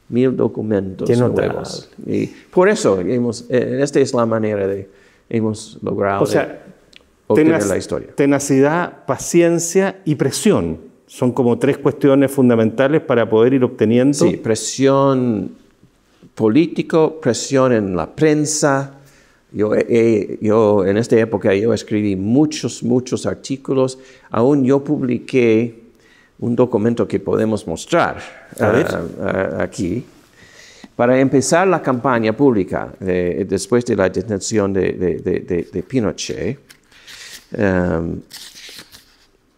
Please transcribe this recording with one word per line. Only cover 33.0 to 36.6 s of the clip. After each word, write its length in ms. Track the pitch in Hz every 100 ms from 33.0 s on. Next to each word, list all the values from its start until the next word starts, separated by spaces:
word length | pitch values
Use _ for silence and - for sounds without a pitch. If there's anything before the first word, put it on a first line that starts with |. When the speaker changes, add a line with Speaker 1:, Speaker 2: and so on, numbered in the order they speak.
Speaker 1:
de, 440 | 92 90 87 80 101
después 360 | 92 - 120 120
de 100 | 101
la 120 | 92
detención 640 | 95 110 98 - 110 98
de, 200 | 95 90
de, 240 | - 90 -
de, 220 | 92 90
de, 280 | - 87 -
de 100 | 90
Pinochet, 760 | - 127 98 - - 64 87 139